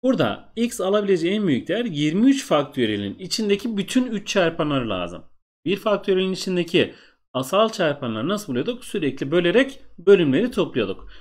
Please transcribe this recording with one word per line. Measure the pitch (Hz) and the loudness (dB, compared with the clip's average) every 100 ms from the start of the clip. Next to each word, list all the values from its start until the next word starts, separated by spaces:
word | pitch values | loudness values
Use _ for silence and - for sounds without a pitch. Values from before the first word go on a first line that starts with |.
Burada | 247 220 123 98 - - | 0 2 0 -2 -10 -4
x | 233 - | -4 -2
alabileceği | 185 208 202 185 165 | 0 0 2 2 2
en | 214 196 | 0 2
büyük | 123 - | 0 0
değer | 196 240 | -4 -2
yirmi | 147 151 175 247 | -2 0 4 4
üç | 269 - | 4 2
faktöriyelin | 156 139 - 113 104 101 - | 0 0 0 0 0 -4 -8
içindeki | 180 - 214 202 240 208 | -8 -4 0 0 -2 -4
bütün | 196 262 254 | 0 0 0
üç | 214 - | -4 -2
çarpanları | 202 165 165 151 139 117 | 0 0 0 -2 -2 -2
lazım. | 92 87 85 - - _ _ 151 | -4 -6 -10 -18 -20 _ _ -4
Bir | 196 | -2
faktöriyelin | 220 202 202 190 190 | 0 -2 0 0 0
içindeki | 185 - 180 175 175 98 - - _ _ | -4 -2 -2 2 2 2 -2 -20 _ _
asal | 127 131 - 220 | -6 -2 2 0
çarpanları | 220 165 139 127 110 139 | 0 -2 -2 -4 -4 -4
nasıl | 202 - | -4 -4
buluyorduk? | 120 220 247 - | -4 -4 -6 -6
Sürekli | 208 147 127 139 | -4 -4 -4 0
bölerek | 170 175 196 269 - - - | 2 4 4 2 -2 -18 -2
bölümleri | 180 196 156 131 226 | 6 6 6 2 2
topluyorduk. | - 156 135 98 95 - - | 0 -2 0 -2 -4 -12 -20